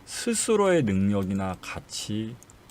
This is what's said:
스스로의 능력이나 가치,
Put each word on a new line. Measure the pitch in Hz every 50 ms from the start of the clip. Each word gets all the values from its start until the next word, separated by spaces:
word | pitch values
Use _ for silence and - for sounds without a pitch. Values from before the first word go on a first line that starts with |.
| -
스스로의 | - - - - 233 226 - - - 220 208 202 190 180 165 131
능력이나 | 104 98 95 98 101 101 101 98 92 98 98 95 95 90 -
가치, | - - - - - - - - - - 104 107 110 113 120 - - - - - - -